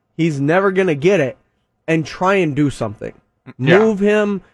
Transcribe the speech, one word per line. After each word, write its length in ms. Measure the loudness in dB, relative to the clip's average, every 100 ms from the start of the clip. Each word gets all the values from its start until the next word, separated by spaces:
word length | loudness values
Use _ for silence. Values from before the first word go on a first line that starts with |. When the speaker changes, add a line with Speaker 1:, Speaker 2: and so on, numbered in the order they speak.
| _ -4
Speaker 1:
He's 240 | -2 0
never 300 | 0 2 2
gonna 220 | 0 0
get 260 | 0 2 2
it," 160 | 0 -6 _ _ _ _ -4
and 180 | -2 -4
try 280 | -4 0 0
and 180 | 0 0
do 140 | -2
something. 440 | -2 -8 -8 -12 -14 _ _ -20 -4
Speaker 2:
Yeah. 200 | 2 4
Speaker 1:
Move 220 | 4 2
him, 420 | 0 2 0 -4 -10